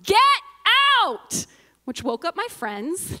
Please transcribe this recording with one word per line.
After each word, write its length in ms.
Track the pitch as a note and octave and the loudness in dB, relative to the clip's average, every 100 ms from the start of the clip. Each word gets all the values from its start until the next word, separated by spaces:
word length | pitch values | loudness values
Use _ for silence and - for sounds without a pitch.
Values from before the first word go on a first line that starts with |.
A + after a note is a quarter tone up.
Get 140 | - G4+ C5+ C5+ - - - B4 C#5 C#5 | 2 4 6 4 -2 -4 2 2 4 4
out! 420 | G4 A3+ - - - _ _ _ | 2 -2 -8 -10 -10 _ _ _
which 180 | - B3 | -12 -8
woke 220 | - A#3 | -6 -4
up 100 | E4 | -6
my 120 | - A#4 | -6 -8
friends. 720 | - G#3+ G#3 A#3 F4+ - - | -6 -8 -6 -6 -8 -8 -10